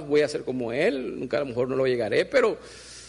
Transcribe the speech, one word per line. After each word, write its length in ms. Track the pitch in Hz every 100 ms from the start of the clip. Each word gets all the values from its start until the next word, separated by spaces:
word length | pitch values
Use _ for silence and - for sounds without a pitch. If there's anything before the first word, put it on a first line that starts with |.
| 147
voy 140 | 147
a 80 | 147
ser 160 | - -
como 260 | 127 117
él, 480 | 127 196 139 - -
nunca 160 | 131 135
a 60 |
lo 60 | 139
mejor 200 | 120 127
no 80 | 131
lo 100 | 131
llegaré, 380 | 123 104 127 180
pero 320 | 277 226 - - - - -